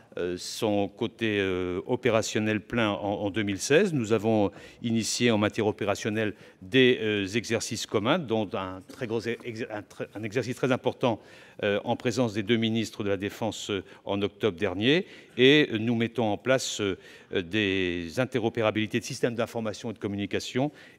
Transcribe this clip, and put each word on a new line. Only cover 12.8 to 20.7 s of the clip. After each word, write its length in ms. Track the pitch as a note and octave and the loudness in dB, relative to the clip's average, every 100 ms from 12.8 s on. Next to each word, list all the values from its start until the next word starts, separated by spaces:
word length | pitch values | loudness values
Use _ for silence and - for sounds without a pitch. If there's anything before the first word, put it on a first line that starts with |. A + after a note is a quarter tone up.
| G#2+ - | -2 -4
de 40 | G2+ | -2
la 80 | G2 | -2
Défense, 540 | G2+ - A2+ - - | -2 -4 -6 -4 -4
euh, 140 | G2+ - - | -4 -6 -10
en 160 | - G2+ | -4 -2
octobre 380 | G2 - A2+ E2+ | -2 0 -2 0
dernier. 480 | G2 F2+ A#2 E3 - - - - | -2 0 2 2 0 -10 -10 4
Et 320 | C3 D3+ D3 A2 | 6 8 4 0
nous 160 | A2+ | 0
mettons 300 | A#2 A2+ - | 0 0 0
en 120 | A2 G2+ | -2 0
place, 440 | B2+ C3 - - | 0 0 0 -4
euh, 180 | G2+ F2+ - - - | -2 -4 -8 -20 -6
euh, 100 | F#2+ | -4
des 800 | E2+ G#2+ G2+ F#2+ F2+ F2 E2+ D#2+ | -2 0 2 2 0 -2 -4 -4
interopérabilités 800 | B2 B2 G#2+ A#2 A2 A2 G#2+ A#2+ | -2 -2 -2 0 0 0 -2 -4
de 40 | |
systèmes 300 | - C3 C3 | -4 -2 -2
d'information 560 | A#2 A2+ A#2 A2 G2 A#2 | -2 -4 -4 -6 -6 -8
et 40 | |
de 40 | G#2 | -6
communication 720 | G#2 G2+ G2+ G2+ - B2 D3 | -6 -4 -2 -4 -2 -2 -2